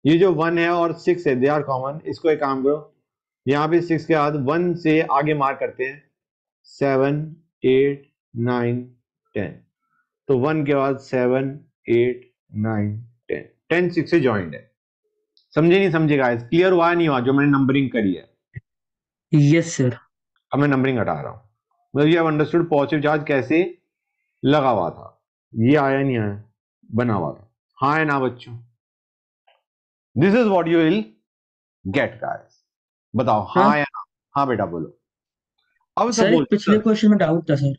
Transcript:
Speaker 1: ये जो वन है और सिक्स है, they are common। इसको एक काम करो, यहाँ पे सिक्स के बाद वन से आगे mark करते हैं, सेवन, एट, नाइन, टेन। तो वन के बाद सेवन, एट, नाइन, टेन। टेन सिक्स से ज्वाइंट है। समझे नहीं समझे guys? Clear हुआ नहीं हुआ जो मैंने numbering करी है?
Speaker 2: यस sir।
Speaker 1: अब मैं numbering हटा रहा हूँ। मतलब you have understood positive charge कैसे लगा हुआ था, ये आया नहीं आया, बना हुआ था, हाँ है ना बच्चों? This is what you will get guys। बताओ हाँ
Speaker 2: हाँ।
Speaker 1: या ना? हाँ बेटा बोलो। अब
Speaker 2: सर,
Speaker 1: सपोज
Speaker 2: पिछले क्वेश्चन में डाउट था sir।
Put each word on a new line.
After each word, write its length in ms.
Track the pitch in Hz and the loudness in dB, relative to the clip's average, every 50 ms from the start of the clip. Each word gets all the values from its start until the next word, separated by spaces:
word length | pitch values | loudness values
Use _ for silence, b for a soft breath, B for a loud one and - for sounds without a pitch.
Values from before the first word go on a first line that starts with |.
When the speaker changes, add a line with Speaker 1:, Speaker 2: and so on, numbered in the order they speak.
| - | 4
Speaker 1:
ये 120 | 139 160 | 4 4
जो 160 | 165 196 190 170 | 4 4 2 2
वन 240 | 151 160 170 175 | 2 0 0 0
है 120 | 170 170 170 | 0 0 0
और 240 | 175 175 170 165 165 | 0 0 -2 -2 -4
सिक्स 340 | - - 180 175 170 - | -4 -2 -2 -2 0 0
है, 80 | 151 131 | -2 0
they 240 | 123 127 139 147 151 | 2 2 0 0 0
are 60 | 139 139 | -2 -4
common। 360 | 135 127 131 139 143 160 - | -6 -6 -6 -8 -10 -10 -10
इसको 240 | 156 135 - - 165 | -12 -12 -4 -2 -2
एक 100 | 151 147 | 0 0
काम 240 | 147 139 135 135 127 | -2 -4 -4 -2 0
करो, 320 | 139 147 151 - _ _ _ _ _ _ _ _ _ _ _ _ | 0 -2 -2 -6 _ _ _ _ _ _ _ _ _ _ _ _
यहाँ 200 | 123 139 147 151 | -2 0 0 0
पे 140 | 156 170 170 | 0 0 0
सिक्स 240 | 170 165 170 151 156 | 0 0 -4 -4 0
के 100 | - 160 | 0 0
बाद 200 | 151 147 151 151 | 2 2 0 -2
वन 400 | 147 127 131 151 170 180 175 170 | -2 -2 -2 -2 0 0 -2 -2
से 260 | 170 - 156 156 160 | -2 0 2 2 2
आगे 320 | 160 160 131 139 147 151 151 | 2 0 0 0 0 0 -2
mark 260 | 147 135 135 135 - | 0 -2 -2 -2 -4
करते 260 | 131 113 - - 127 | -6 -8 -6 -8 -8
हैं, 260 | 135 143 147 _ _ _ _ _ _ _ _ _ _ _ _ _ | -8 -8 -16 _ _ _ _ _ _ _ _ _ _ _ _ _
सेवन, 720 | - - - 139 139 135 131 135 139 147 151 156 156 156 - _ _ _ _ - | -20 -6 -4 -2 0 2 2 0 0 -2 -4 -6 -10 -14 -20 _ _ _ _ 0
एट, 480 | 127 131 135 139 143 139 139 - _ _ _ _ _ - | 2 4 4 2 2 -2 -6 -12 _ _ _ _ _ -8
नाइन, 600 | 117 117 123 123 123 120 120 120 123 123 127 123 _ _ _ _ _ _ _ _ | -4 -2 -2 -2 0 -2 -2 -2 -4 -8 -12 _ _ _ _ _ _ _ _ _
टेन। 280 | 107 98 78 73 - _ _ _ _ _ _ _ _ _ _ _ _ _ | -8 -8 -8 -10 -16 _ _ _ _ _ _ _ _ _ _ _ _ _
तो 120 | - 139 123 | -2 -2 0
वन 260 | 123 151 160 156 147 | 0 -2 -2 -2 -2
के 100 | 139 143 | 0 0
बाद 220 | 139 135 139 135 | 0 0 -2 -4
सेवन, 600 | 131 - - 135 127 123 123 127 131 139 135 135 151 - _ _ _ _ - | -6 -8 -6 -4 -2 0 0 0 -2 -2 -6 -8 -12 -20 _ _ _ _ 0
एट, 440 | 117 120 120 123 120 120 - _ _ _ _ _ - | 0 2 2 0 -2 -6 -14 _ _ _ _ _ -6
नाइन, 500 | 107 107 113 110 104 104 104 104 110 120 - _ _ _ | -6 -4 -4 -2 -4 -4 -4 -6 -10 -14 -18 _ _ _
टेन। 220 | - - 73 - - _ _ _ _ | -10 -10 -10 -10 -16 _ _ _ _
टेन 200 | 160 175 180 175 | -2 0 0 0
सिक्स 220 | 170 170 143 - | -2 -4 -4 0
से 80 | 175 165 | 0 0
ज्वाइंट 340 | 135 123 110 101 90 80 73 | 2 0 -2 -2 -6 -8 -12
है। 180 | - - _ _ _ _ _ _ _ _ _ _ _ _ _ _ _ _ _ - | -16 -18 _ _ _ _ _ _ _ _ _ _ _ _ _ _ _ _ _ 0
समझे 240 | 151 160 170 175 196 | 2 4 4 4 4
नहीं 120 | 196 185 | 2 2
समझे 260 | 160 160 160 147 147 | 2 2 2 2 2
guys? 260 | 139 131 123 120 117 120 | 2 2 0 0 -2 -4
Clear 280 | 120 165 165 185 190 | 0 2 2 4 4
हुआ 220 | 190 170 165 170 175 | 4 4 2 2 2
नहीं 140 | 170 170 | 2 2
हुआ 120 | 156 139 127 | 2 0 0
जो 140 | 120 131 139 | 0 0 2
मैंने 180 | 139 143 143 | 2 2 2
numbering 400 | 143 135 135 127 135 143 135 120 | 2 2 2 2 2 0 0 0
करी 220 | - 117 107 95 90 | -2 -2 0 0 -2
है? 160 | 80 - _ _ _ _ _ _ - _ _ _ _ _ _ _ _ _ _ _ _ _ _ - | -4 -10 _ _ _ _ _ _ -20 _ _ _ _ _ _ _ _ _ _ _ _ _ _ 2
Speaker 2:
यस 420 | 151 143 143 156 170 165 165 - | 4 4 6 4 2 0 -2 -4
sir। 220 | - 135 123 120 - _ _ _ _ _ _ _ _ _ _ - | -2 -2 -2 -2 -4 _ _ _ _ _ _ _ _ _ _ -2
Speaker 1:
अब 60 | 131 | 0
मैं 80 | 143 | 0
numbering 320 | 147 139 131 127 135 131 117 | 2 2 0 0 0 -2 -2
हटा 220 | 98 87 82 73 | -2 -4 -4 -6
रहा 100 | 69 - | -8 -14
हूँ। 180 | - - _ _ _ _ _ _ _ _ _ _ - | -16 -18 _ _ _ _ _ _ _ _ _ _ -2
मतलब 140 | 131 147 156 | 0 2 4
you 100 | 170 170 | 4 2
have 140 | 165 160 151 | 2 0 0
understood 360 | 151 151 - - 170 165 170 | 0 -2 0 0 0 0 2
positive 320 | 156 143 139 - 160 147 | 0 0 0 0 -2 -2
charge 220 | 139 147 151 151 147 | 0 0 -2 -2 -2
कैसे 540 | 151 147 131 120 117 151 165 185 175 - _ _ _ _ _ _ _ _ _ _ _ _ _ - | -2 -2 -2 0 0 0 0 0 -2 -6 _ _ _ _ _ _ _ _ _ _ _ _ _ -2
लगा 240 | 131 147 151 135 131 | 0 2 2 2 2
हुआ 200 | 117 98 85 80 | 0 0 -2 -4
था, 360 | 71 - - - _ _ _ _ _ _ _ _ - | -8 -12 -20 -20 _ _ _ _ _ _ _ _ -4
ये 200 | 110 113 123 147 | 0 2 4 4
आया 260 | 151 139 135 135 139 | 4 2 2 0 0
नहीं 160 | 139 139 127 | -2 -2 -2
आया, 260 | 113 107 104 101 101 107 _ _ _ _ _ _ _ _ _ | -2 -4 -4 -8 -10 -14 _ _ _ _ _ _ _ _ _
बना 220 | - 110 123 120 107 | -2 -2 0 0 0
हुआ 200 | 95 82 71 - | -2 -2 -6 -8
था, 220 | - - _ _ _ _ _ _ - | -12 -20 _ _ _ _ _ _ -4
हाँ 180 | 131 139 151 160 | -2 0 0 0
है 60 | 156 | 0
ना 140 | 151 143 139 | 0 0 -2
बच्चों? 400 | 131 123 120 - - 123 117 - - _ _ _ _ _ _ _ _ _ _ _ _ _ _ _ _ _ _ _ _ _ _ _ _ _ _ _ _ _ _ | -2 -4 -4 -8 -18 -18 -20 -20 -20 _ _ _ _ _ _ _ _ _ _ _ _ _ _ _ _ _ _ _ _ _ _ _ _ _ _ _ _ _ _
This 180 | 113 156 196 196 | 0 2 2 2
is 100 | 254 240 | 2 2
what 180 | 214 190 175 170 | 2 0 0 0
you 120 | 165 170 | 2 2
will 280 | 165 160 156 185 214 214 - _ _ _ _ _ _ _ _ _ _ _ _ _ _ _ 95 95 | 2 2 2 0 -2 -4 -8 _ _ _ _ _ _ _ _ _ _ _ _ _ _ _ -6 -2
get 160 | 139 120 - | -2 -4 -4
guys। 440 | - - - 67 - - - _ _ _ _ _ _ _ _ _ _ _ _ _ - | -6 -10 -10 -10 -10 -12 -14 _ _ _ _ _ _ _ _ _ _ _ _ _ -4
बताओ 260 | 120 127 120 110 107 104 | -2 0 0 0 0 -2
हाँ 180 | - - 180 - | -2 0 2 2
Speaker 2:
हाँ। 140 | 143 147 | 2 2
Speaker 1:
या 60 | 147 143 | 0 -2
ना? 200 | - - - - _ _ _ _ _ _ | -6 -8 -16 -18 _ _ _ _ _ _
हाँ 120 | 143 143 | -2 -2
बेटा 180 | 131 120 101 101 | 0 0 -2 -2
बोलो। 340 | 87 85 85 76 - _ _ _ _ _ _ _ _ _ _ _ _ _ _ _ _ _ _ _ _ _ | -6 -6 -10 -10 -10 _ _ _ _ _ _ _ _ _ _ _ _ _ _ _ _ _ _ _ _ _
अब 140 | - 208 247 | -4 -2 -2
Speaker 2:
सर, 200 | 220 196 185 202 | 0 0 2 2
Speaker 1:
सपोज 160 | 339 156 - - | 2 2 2 0
Speaker 2:
पिछले 300 | 214 208 - 196 208 214 | -2 -2 2 2 2 2
क्वेश्चन 300 | - 226 214 214 - 208 | 2 0 0 4 4 4
में 80 | 208 | 4
डाउट 320 | 196 180 156 165 170 165 - | 4 2 0 0 -2 0 -2
था 60 | 147 | -2
sir। 220 | 131 139 139 135 | 0 0 -2 -4